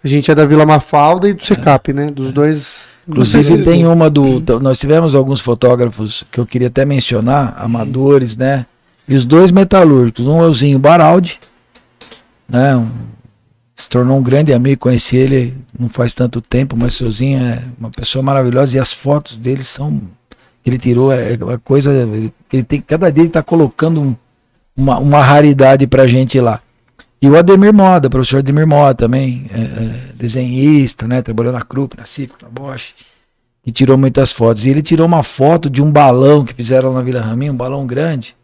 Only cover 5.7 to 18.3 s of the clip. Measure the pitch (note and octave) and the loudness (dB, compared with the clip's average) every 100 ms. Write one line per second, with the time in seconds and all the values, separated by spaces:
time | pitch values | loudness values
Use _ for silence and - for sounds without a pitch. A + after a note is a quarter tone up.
5.7 | B2 A#2+ G#2+ G#2+ - - - A#2 B2 B2 | 2 -2 -4 -10 -10 -10 -8 -6 -4 -2
6.7 | B2 C#3 C#3 - A#2+ A#2 C#3 C3+ - A2+ | -2 -2 -2 -2 -4 0 -2 -2 -6 -6
7.7 | A#2 A2 B2+ C3+ C#3+ B2 A2 C3 C#3 B2 | -6 -4 -2 2 2 0 -4 -4 -4 -6
8.7 | _ _ _ - C3+ A#2+ D#3 F#3 F3+ G3 | _ _ _ -2 -2 2 4 6 4 4
9.7 | G3 E3+ C#3 A#2+ A2+ B2 D#3+ E3 C3+ C#3+ | 4 4 4 2 -2 -2 2 2 2 0
10.7 | C#3 C#3 E3+ D#3 F3 F3 - _ _ _ | 2 4 4 4 2 0 -8 _ _ _
11.7 | _ _ _ - - _ _ _ B2 C3+ | _ _ _ -20 -20 _ _ _ 0 2
12.7 | C3 A2+ A#2 A2+ A2 _ _ _ _ _ | 0 -2 -8 -14 -18 _ _ _ _ _
13.7 | - - B2 B2 C3+ B2 C3+ D3+ B2 B2+ | -20 -4 -2 0 0 0 0 2 0 0
14.7 | C#3 D3 A#2+ - B2+ C3 C3+ A#2+ C3 - | 0 0 -2 0 0 0 0 -2 -10 -18
15.7 | - A#2+ - A#2+ - B2 A#2 - B2 C#3 | -10 -8 -4 -4 -2 -6 -6 -4 -4 -2
16.7 | A#2 B2 - A#2+ G#2+ C3+ C3+ B2 A#2+ B2 | -4 -4 -4 -6 -4 -4 -2 -4 -6 -10
17.7 | A#2+ A#2 - B2+ C3 C3+ | -14 -14 -10 -8 -4 -2